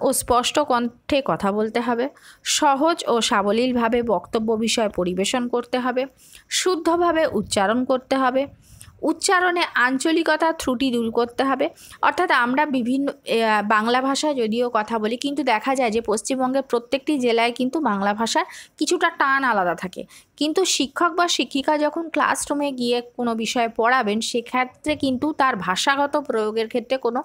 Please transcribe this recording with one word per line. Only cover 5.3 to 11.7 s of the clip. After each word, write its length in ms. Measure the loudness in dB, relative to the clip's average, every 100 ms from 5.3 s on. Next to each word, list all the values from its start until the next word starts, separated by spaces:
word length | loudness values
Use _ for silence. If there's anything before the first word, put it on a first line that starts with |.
| -2 -2
করতে 300 | -4 -2 -4
হবে, 280 | 0 0 -2 _ -20 -20 -8
শুদ্ধভাবে 800 | -2 0 0 2 2 2 2 2
উচ্চারণ 580 | 0 -2 0 2 2
করতে 320 | 0 0 0 0
হবে, 300 | 2 0 -2 -8 -20 -20 -20 -6
উচ্চারণে 640 | -4 -2 2 2 2 0 0
আঞ্চলিকতা 800 | 0 0 2 0 0 2 2 0
ত্রুটি 380 | 0 -2 0 0
দূর 200 | 0 -2
করতে 340 | -2 -2 -2
হবে। 260 | -2 0 -2